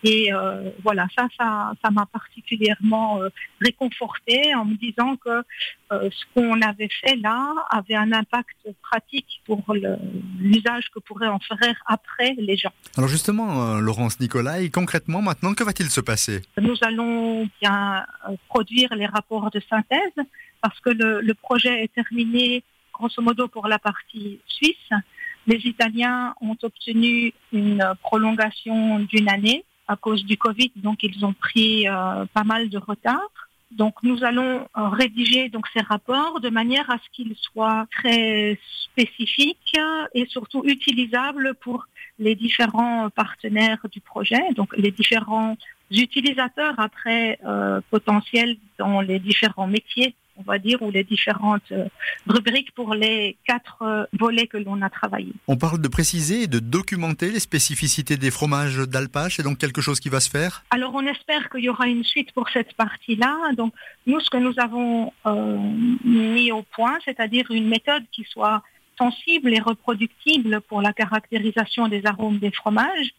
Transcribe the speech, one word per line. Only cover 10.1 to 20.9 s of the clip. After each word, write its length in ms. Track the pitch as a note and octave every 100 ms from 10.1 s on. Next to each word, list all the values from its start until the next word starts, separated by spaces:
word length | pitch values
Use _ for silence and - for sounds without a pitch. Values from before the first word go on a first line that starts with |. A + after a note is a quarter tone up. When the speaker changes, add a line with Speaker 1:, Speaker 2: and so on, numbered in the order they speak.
| F#3 F#3 F#3
Speaker 1:
l'usage 480 | G3 A3 G#3+ A#3+ A#3+
que 100 | A3+
pourraient 280 | - G3 A3+
en 120 | G3
faire 440 | - G#3 A#3+ A3+ -
après 480 | - - - B3 C4
les 180 | G#3 G3+
gens. 160 | F#3+ _ - -
Speaker 2:
Alors 140 | C3
justement, 520 | D#3 - G#3 A3 C#3
euh, 180 | A#2 G#2+
Laurence 420 | A2 A2 A#2+ -
Nicolai, 480 | B2 B2+ A#2+ E3+ F3+
concrètement 520 | F3+ F3+ E3 - E3
maintenant, 320 | G#3 D#3+ F3+
que 120 | G#3 A3
va-t-il 240 | F#3+ E3
se 100 | -
passer ? 440 | A#2+ A2 - G2+ F#2+ -
Speaker 1:
Nous 160 | A3 A#3+
allons 680 | A#3 A3+ A#3 A#3 A3+ A3+ G#3+ _
bien, 460 | G#3 G3+ G3+ F#3+ - - -
euh, 80 | F#3+ _
produire 480 | A#3+ A3 A#3 B3+ A3
les 120 | G#3
rapports 440 | G3+ - A3 G#3
de 80 | G#3 -
synthèse 560 | A3 G#3+ C4+ F#4+ D4+ C#4 - - _
parce 180 | A3 -
que 120 | B3+